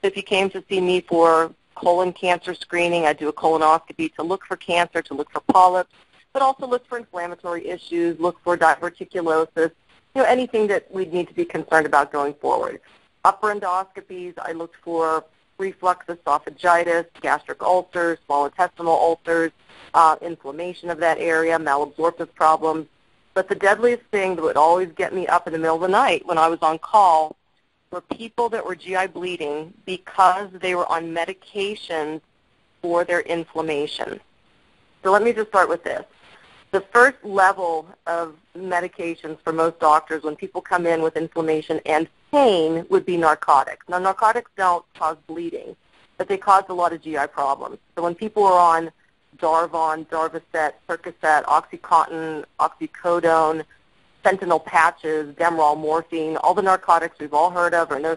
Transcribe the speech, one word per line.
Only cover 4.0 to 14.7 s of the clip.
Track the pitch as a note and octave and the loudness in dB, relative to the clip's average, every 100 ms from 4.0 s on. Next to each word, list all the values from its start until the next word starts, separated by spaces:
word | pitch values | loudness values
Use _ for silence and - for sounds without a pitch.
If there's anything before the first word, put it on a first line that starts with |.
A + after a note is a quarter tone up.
| D#3+ - | -8 -6
to | |
look | D#3+ F#3+ - | -6 -6 -6
for | F#3 | -12
cancer, | - F3 F3 E3+ | -2 0 0 -2
to | - | -8
look | C#3 D3+ | -10 -8
for | D3+ | -8
polyps, | _ F#3 F#3 F#3 F3+ _ _ _ _ | _ 6 6 4 -4 _ _ _ _
but | C#4 | 0
also | C4+ C4+ C4+ | 0 0 -4
look | B3 B3 | -6 _
for | A#3+ | -12
inflammatory | A#3 F3+ F3 F3 F3+ E3+ E3+ | -12 -10 -10 -10 -10 -8 -8
issues, | F3 - E3+ E3+ D#3+ | -12 -8 -2 -2 -2
look | E3+ E3+ | -4 -4
for | - F3 | -4 2
diverticulosis, | E3 D3 F3 F3 F#3 G3 E3 D#3+ D#3+ - E3 _ _ _ _ | 2 2 -4 -12 -12 -6 0 0 0 -2 -2 _ _ _ _
you | - | -2
know, | |
anything | B3 B3 B3+ A3 G#3 | 2 2 2 0 0
that | F#3+ - | 0 -4
we'd | F#3+ F3+ | -8 -4
need | F3 E3+ | -4 -6
to | |
be | - E3+ | -4 -6
concerned | D#3+ D#3 D#3+ D3+ | -4 0 0 4
about | C#3+ C#3+ | 2 0
going | D3 C#3+ | -2 -4
forward. | D3 C3+ A#2+ A2 F2+ _ _ _ _ | -4 -2 -2 -2 -10 _ _ _ _
Upper | F3+ G3 G#3+ | -4 -2 -4
endoscopies, | G#3 G3 F3+ F#3+ - - F#3 F3+ E3+ | -4 -4 -4 -6 -14 -18 -16 -14 -12
I | - | -12
looked | E3 E3+ | -10 -12